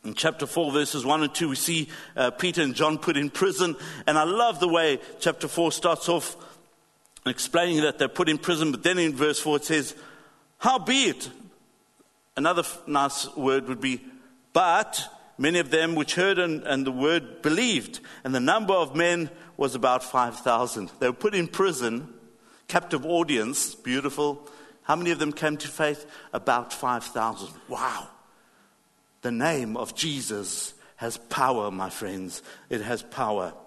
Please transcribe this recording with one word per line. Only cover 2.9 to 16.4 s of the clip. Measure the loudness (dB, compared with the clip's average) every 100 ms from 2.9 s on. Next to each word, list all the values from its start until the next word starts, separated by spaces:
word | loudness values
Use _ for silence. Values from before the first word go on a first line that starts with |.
| 2
put | 0 0
in | -2
prison. | 0 0 2 0 -2 -10 -4 2
And | 4
I |
love | 4 4 2 2
the | 2
way | 4 4 2 -4 -2
chapter | -2 0 -4
four | 0 0
starts | 2 0 0 0
off | 0 -2 -12 -20 -20 _ _ _ _ _ -8 -6
explaining | -4 0 2 4 4
that | 2 2
they're | 0
put | 2 2
in | 2
prison. | 0 2 0
But | 2
then | 2 2
in | 0 2
verse | 0 2
four | 0 0
it |
says, | 2 0 0 -10 -20 -20 -20 _ _ _
"Howbeit," | 2 2 2 2 2 0 -10 -14 -20 -20 _ _ _ _ _ _ _ 0
another | 2 2
f-, | -2 -8 -2
nice | 2 2 -2 -6
word | -2 2 2 0
would | -4
be, | -4 -4 -8 -20 -20 _ _
"but | 2 4 4 2 -6 -8 -14 -20 -2
many | 2 2
of | 2
them | 2 2 0
which | 0
heard | 2 2
and, | 2